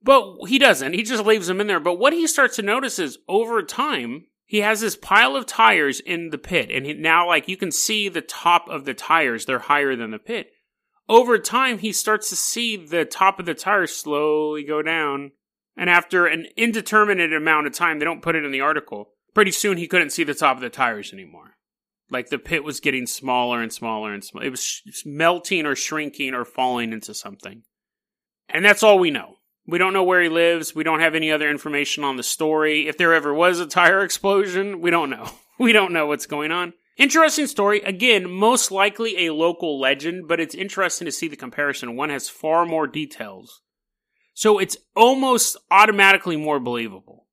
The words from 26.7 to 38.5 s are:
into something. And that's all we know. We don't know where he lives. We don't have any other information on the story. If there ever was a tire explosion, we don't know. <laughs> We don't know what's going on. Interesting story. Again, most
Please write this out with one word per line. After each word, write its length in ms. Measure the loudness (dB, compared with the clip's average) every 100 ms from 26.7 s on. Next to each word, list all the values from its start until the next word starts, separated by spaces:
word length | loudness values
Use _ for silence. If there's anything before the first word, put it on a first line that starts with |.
| -2 -4
into 200 | -8 -12
something. 500 | -14 -14 -18 -20 -20 _ _ _ _ _ _ _ _ _
And 160 | 2
that's 200 | 4 6
all 140 | 6 6
we 140 | 4
know. 260 | -2 -8 _ _ _ -6
We 100 | -2
don't 160 | 0
know 100 | 2
where 180 | 2 4
he 80 | 2
lives. 460 | 2 2 2 -4 -4
We 100 | -2
don't 160 | 2
have 140 | 2 0
any 140 | -2
other 200 | 0 -2
information 560 | -4 -4 -4 -4 -4 -6
on 100 | -6
the 80 |
story. 640 | -8 -4 -2 0 0 0 -4
If 100 | 0
there 160 | 2
ever 200 | 2 2
was 260 | 2 2 2
a 80 | -2
tire 340 | 4 4 4
explosion, 760 | 0 -2 0 0 0 -2 -4 -4
we 120 | 0
don't 180 | 0 0
know. 200 | -6 -12 -18
<laughs> 40 | _ _
We 140 | 4
don't 200 | 4 2
know 140 | -2 -2
what's 180 | -4 -6
going 260 | -6 -4
on. 220 | -4 -6 _ _ 0
Interesting 480 | 2 6 4 2 -4
story. 360 | 0 0 0
Again, 500 | -2 -2 2 2 0
most 400 | 0 2